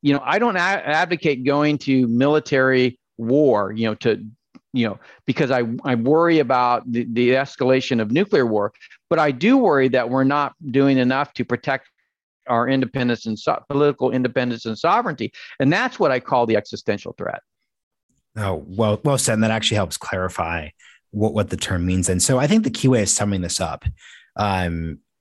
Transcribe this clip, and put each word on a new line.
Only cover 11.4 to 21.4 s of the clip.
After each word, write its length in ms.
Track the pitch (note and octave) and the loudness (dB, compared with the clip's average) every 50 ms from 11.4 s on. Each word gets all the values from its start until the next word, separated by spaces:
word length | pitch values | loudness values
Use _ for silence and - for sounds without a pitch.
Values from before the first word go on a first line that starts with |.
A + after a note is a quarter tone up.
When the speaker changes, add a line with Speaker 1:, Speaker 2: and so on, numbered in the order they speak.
| A#2+ | -4
Speaker 1:
protect 440 | - A#2+ A#2 - D3 C3+ C3+ - _ _ _ _ _ _ _ _ _ _ _ _ - | -4 -4 -4 -2 -4 -4 -4 -6 _ _ _ _ _ _ _ _ _ _ _ _ -2
our 220 | B2 A#2 A#2+ B2+ | 0 0 2 2
independence 560 | C3+ C3+ B2+ A#2 - C3+ B2 B2 A#2 - - | 0 0 0 -2 -2 -2 -2 -2 -2 -2 -4
and 140 | A2+ A2 G#2 | -6 -8 -4
so-, 240 | - D#3 D#3 - - - | -2 -2 -2 -2 -4 -4
political 420 | C#3+ C#3 D3 C#3+ C3+ - B2+ B2+ | 0 2 2 2 2 0 -2 -2
independence 540 | A#2 B2+ B2+ A#2+ A#2 C3 B2 B2 A#2 A2+ - | 0 0 -2 -2 -2 -2 -2 -2 -4 -6 -6
and 120 | A2+ A2 - | -8 -6 -2
sovereignty. 560 | - E3 G3 A#3 B3 G3 C#3+ - A2 - - - - - - - | 0 0 0 0 0 -2 -4 -6 -8 -8 -8 -12 -18 -20 -6 0
And 140 | C#3 C#3 E3+ | 0 2 2
that's 240 | G#3 B3+ B3 - - | 2 0 -4 -2 0
what 140 | F#3+ C#3+ | 0 2
I 80 | B2+ B2+ | 2 0
call 260 | - - C#3 B2 A#2+ | -2 0 0 0 2
the 120 | A2 G#2+ G#2 | 2 2 0
existential 560 | - - - - - - G#2 G2+ - - - - | 0 -4 -10 -8 -6 -4 -4 -4 -6 -12 -12 -8
threat. 240 | - - - - - _ _ _ _ _ _ _ _ _ _ _ _ _ _ _ _ _ _ | -8 -8 -8 -8 -12 _ _ _ _ _ _ _ _ _ _ _ _ _ _ _ _ _ _
Speaker 2:
Oh, 280 | G#2+ G#2 F#2+ F2+ D2+ C#2+ E2+ | -6 -4 -4 -4 -6 -8 -8
well, 340 | F#2 G#2+ A2+ G#2 G#2 - - | -2 0 0 2 0 0 0
well 140 | D3 C#3 B2+ | 0 0 0
said. 160 | - - A2 | 0 0 0
And 100 | A2 A2+ | 2 2
that 60 | A2 | 0
actually 280 | A2 A2 - - G#2+ G#2 | 0 0 -2 0 0 0
helps 200 | F#2+ E2 - - | 0 -2 -4 -8
clarify 720 | - - - F#2 F#2 F2+ - - E2+ E2 E2+ E2 D2+ E2 - _ _ - - _ _ _ | -8 -8 -6 -4 -4 -4 -4 -4 -4 -4 -4 -6 -8 -10 -16 _ _ -20 -20 _ _ _
what, 240 | - G#2 G#2+ G#2+ - | -4 -2 -2 0 0
what 160 | G#2+ | -2